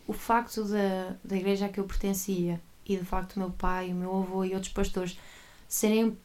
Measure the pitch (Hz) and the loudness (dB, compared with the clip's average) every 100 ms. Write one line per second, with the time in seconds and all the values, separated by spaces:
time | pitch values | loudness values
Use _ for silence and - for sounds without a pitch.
0 | - 214 - 233 240 220 208 208 196 190 | -6 -4 2 2 2 -2 0 2 2 2
1 | 185 190 - 190 196 196 202 196 196 - | -4 -8 -4 0 2 2 2 -2 -2 0
2 | 196 196 - 180 175 170 - - - 185 | 0 0 0 0 0 -2 -6 -10 -2 -2
3 | 180 185 180 196 185 - 185 185 185 180 | 0 -2 -2 -4 -4 -2 0 0 0 -2
4 | 185 190 185 190 190 190 190 - 196 190 | 0 0 0 0 0 0 -2 -2 0 0
5 | 180 - - - - - - - 214 220 | -4 -6 -14 -20 -20 -20 -6 0 4 6
6 | 226 220 | 4 0